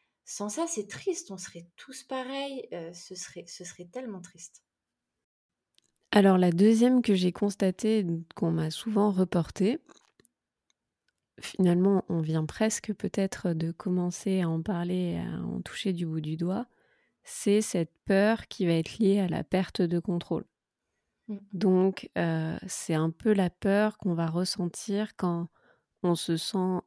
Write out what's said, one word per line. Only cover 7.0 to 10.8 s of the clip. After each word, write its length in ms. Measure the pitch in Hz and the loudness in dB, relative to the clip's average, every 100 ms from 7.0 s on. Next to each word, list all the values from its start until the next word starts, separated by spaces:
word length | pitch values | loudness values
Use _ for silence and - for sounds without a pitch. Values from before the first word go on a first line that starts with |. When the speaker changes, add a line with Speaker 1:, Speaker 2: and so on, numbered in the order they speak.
Speaker 2:
que 140 | 226 190 | 4 2
j'ai 160 | 180 | 2
constatée, 760 | - 208 - 190 180 214 220 180 165 165 - | 0 -4 0 -2 0 0 2 0 -2 -6 -4
qu'on 160 | 170 | -2
m'a 180 | 165 160 | 0 -2
souvent 400 | - 226 208 208 | -4 -2 2 2
reportée, 720 | 185 180 175 160 - 196 294 - - _ _ _ _ _ _ _ _ | 2 2 2 -2 0 0 0 -8 -20 _ _ _ _ _ _ _ _